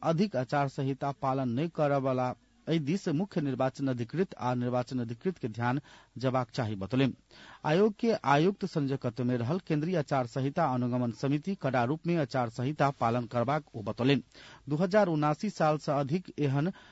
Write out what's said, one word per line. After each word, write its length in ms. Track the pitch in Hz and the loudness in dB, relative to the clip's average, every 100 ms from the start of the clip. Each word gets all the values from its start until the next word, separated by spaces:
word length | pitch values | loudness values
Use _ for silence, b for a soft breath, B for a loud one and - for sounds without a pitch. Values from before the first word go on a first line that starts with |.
अधिक 340 | 156 160 208 123 | 0 2 0 0
आचार 320 | 131 151 139 | 0 0 0
संहिता 420 | - 135 135 143 | 0 -2 -2 -4
पालन 360 | 139 135 135 131 | -2 -2 0 0
नहि 200 | 117 170 | 0 -2
करय 260 | - 147 143 | 0 2 2
वाला 340 | 131 127 127 123 _ _ - | 2 0 -2 -4 _ _ -2
एहि 120 | 165 | 0
दिस 280 | 139 190 - | 0 -2 0
मुख्य 320 | 151 202 - | 0 0 -2
निर्वाचन 460 | 143 127 131 - 139 | -2 0 -2 0 -2
अधिकृत 460 | 123 113 147 190 - | -2 -4 -2 -4 -2
आ 180 | 123 | -2
निर्वाचन 460 | 127 123 123 123 127 | 0 0 0 -2 -4
अधिकृत 380 | 117 117 131 - | -6 -4 -4 -4
के 100 | 123 | -6
ध्यान 320 | 110 120 135 B B B - | -2 0 0 B B B -4
जबाक 340 | 127 127 123 | -2 0 -2
चाही 240 | - 113 104 | -4 -4 -4
बतौलनि। 380 | 95 127 135 - _ B B B | -2 2 0 -2 _ B B B
आयोग 320 | 151 165 214 202 | 0 4 2 2
के 160 | 233 220 | 0 0
आयुक्त 440 | - 143 170 202 - | 4 4 4 0 -4
संयोजकत्व 580 | 165 139 135 127 117 | -2 -2 -2 -2 -2
में 120 | 123 123 | 0 0
रहल 220 | 117 180 | 0 -2
केंद्रीय 380 | - 151 165 180 | -2 -2 0 -2
आचार 300 | 147 139 120 | 0 -2 0
संहिता 380 | 139 135 143 160 | -2 -2 0 0
अनुगमन 460 | 127 123 123 120 | 0 0 0 -2
समिति 440 | 110 139 147 151 196 | -2 -2 0 -2 -4
कड़ा 260 | 139 127 | 0 0
रूप 240 | 120 160 170 | 0 0 -2
में 80 | 170 | 0
आचार 320 | 143 135 120 | 0 -2 -2
संहिता 400 | - 127 151 139 | -2 -4 0 0
पालन 340 | 143 117 120 117 | 2 0 0 -2
करबाक 380 | 123 117 151 147 | -2 0 -2 -6
ओ 120 | 117 | -8
बतौलनि। 420 | 104 110 123 139 - B B B - | -8 0 2 2 0 B B B -6
दू 100 | 147 | -2
हजार 320 | 190 208 196 | 2 4 4
उनासी 420 | 156 151 151 214 | 2 0 0 -4
साल 280 | - 156 151 | 0 0 2
सँ 220 | - 143 | 0 -2
अधिक 340 | 139 170 - - | 0 -2 -4 -4
एहन 360 | 143 139 160 B B | 0 0 0 B B